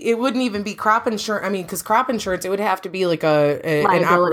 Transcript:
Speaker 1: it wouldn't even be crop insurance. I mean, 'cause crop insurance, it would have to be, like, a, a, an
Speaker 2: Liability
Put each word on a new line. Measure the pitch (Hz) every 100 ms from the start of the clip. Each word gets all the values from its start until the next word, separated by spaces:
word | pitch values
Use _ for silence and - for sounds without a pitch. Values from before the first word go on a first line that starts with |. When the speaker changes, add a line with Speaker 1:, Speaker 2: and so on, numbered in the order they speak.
Speaker 1:
it | 233 226
wouldn't | 262 247
even | 247 202
be | 208
crop | - 220 226 233
insurance. | 214 - 208 190
I |
mean, | 190 170
'cause | 180
crop | - 226 254
insurance, | 226 190 180
it | 185
would | 196
have | 208 190
to | 180
be, | 185 175
like, | 165
a, | 160 151 147 143
a, | 165 151
an |
Speaker 2:
Liability | 147 170 160 175 175